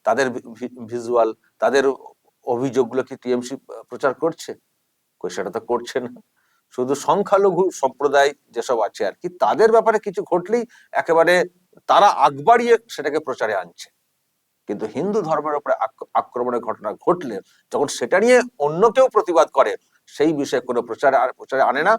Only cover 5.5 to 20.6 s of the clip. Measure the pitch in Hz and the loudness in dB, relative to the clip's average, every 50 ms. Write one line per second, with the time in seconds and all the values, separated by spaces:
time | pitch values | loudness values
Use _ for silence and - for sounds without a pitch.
5.5 | 90 113 113 117 120 117 120 - - 131 123 123 123 - _ _ _ _ _ _ | -6 -8 -6 -4 -4 -4 -4 -6 -8 -8 -8 -8 -14 -18 _ _ _ _ _ _
6.5 | _ _ _ _ - - 127 131 - - - - 160 196 202 - 202 196 196 196 | _ _ _ _ -8 -6 -4 -4 -4 -2 0 0 0 0 0 2 2 2 2 2
7.5 | 180 170 190 180 - - - 131 120 - 143 143 135 139 139 147 143 _ _ _ | 2 2 -2 -2 -2 -2 -4 -4 -2 -2 -2 0 2 4 2 2 0 _ _ _
8.5 | 117 117 110 - 127 113 104 98 - - 110 95 - _ - 120 - - 123 107 | -10 -8 -4 -2 -2 -2 -2 -4 -4 -4 -6 -6 -6 _ -10 -10 -6 -2 -2 0
9.5 | 120 143 214 226 226 226 214 220 214 214 - 202 175 214 170 - 170 180 175 180 | 2 4 4 4 4 4 4 2 0 0 -2 -6 -8 -8 -4 -2 -2 -2 -2 -2
10.5 | 220 240 233 - _ _ _ _ - - - - 160 165 165 170 180 180 165 180 | -2 -2 -2 -4 _ _ _ _ -6 -4 0 2 2 4 4 4 4 2 2 -2
11.5 | _ _ _ _ _ _ _ - 139 165 196 202 - - 226 156 139 135 143 208 | _ _ _ _ _ _ _ 2 4 6 6 4 4 4 2 2 0 2 4 4
12.5 | 240 240 240 240 233 220 _ - - - 139 147 139 156 151 139 123 - 127 107 | 4 4 4 2 2 2 _ -4 -10 -8 -6 -4 -4 -4 -4 -4 -6 -4 -2 -2
13.5 | 104 95 90 87 - - - - _ _ _ _ _ _ _ _ _ _ _ _ | -2 -2 -4 -8 -12 -20 -20 -20 _ _ _ _ _ _ _ _ _ _ _ _
14.5 | _ _ _ - 104 98 110 104 - 127 170 202 208 220 180 151 160 147 147 151 | _ _ _ -10 -10 -8 -8 -8 -6 -6 -4 -2 -2 -2 -2 -2 -2 -2 -2 -4
15.5 | 147 143 - 135 127 - 110 - _ - - - - 117 113 - - 123 123 123 | -4 -4 -2 -2 -2 0 -2 -4 _ -10 -12 -6 -4 -4 -4 -4 -4 -6 -4 -2
16.5 | 120 117 120 113 107 - 107 107 95 - - - - 180 160 123 104 95 - _ | -4 -4 -4 -6 -8 -8 -8 -10 -10 -4 0 0 0 0 -2 -8 -10 -10 -12 _
17.5 | _ _ _ - - 120 143 135 - - 165 - 180 190 220 247 254 247 247 247 | _ _ _ -6 -4 -2 -2 -2 -4 -6 -4 0 0 2 4 6 4 4 4 0
18.5 | _ - 143 147 156 170 214 233 - 262 262 254 - 208 - 180 165 165 151 - | _ -4 -4 -2 0 2 2 4 4 4 2 4 4 0 0 2 4 2 2 2
19.5 | - 135 120 107 95 - _ _ _ _ _ _ - - 147 165 160 139 139 - | 4 2 2 2 0 -6 _ _ _ _ _ _ -4 0 0 0 0 -2 -2 -2
20.5 | 143 123 | -2 -2